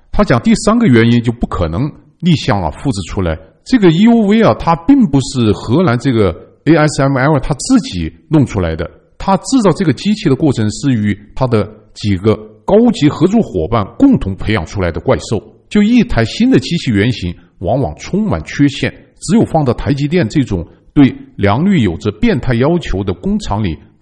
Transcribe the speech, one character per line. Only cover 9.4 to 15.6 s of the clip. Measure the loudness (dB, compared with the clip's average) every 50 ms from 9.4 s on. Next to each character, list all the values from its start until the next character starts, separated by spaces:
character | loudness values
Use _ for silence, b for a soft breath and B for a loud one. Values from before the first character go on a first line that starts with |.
| -2 0 0 0 0
造 | 0
这 | -2 0 0
个 | -2
机 | -2 -2 -2 -2 -2
器 | -2 0 -2
的 | -2
过 | 0 0 0 0
程 | 0 -2 -4
是 | -4 -4 -4 -2
与 | -2 0 -2 -2 -4 -6 -10 -16 -6
它 | -4 -2
的 | 0 0 -2 -2 -4 -10 -20 _ _ -16
几 | -8 -4 -2 -2
个 | 0 0 0 0 0 -4 -18 -20 _ -2
高 | 2 2 4 4 2
级 | 2 2 0 0
合 | 2 2 0
作 | 2 2 0
伙 | 0 0 -2 -4 -4
伴 | -2 -2 -2 -4 -4 -2
共 | 2 4 4 4
同 | 2 0 -4 -6
培 | -4 -2 -2 -2
养 | -2 -4
出 | -6 -4 -4
来 | -4 -2
的 | -4 0
怪 | 0 0 0
兽。 | 0 -2 -6 -6 -6 -6 -10 -20 _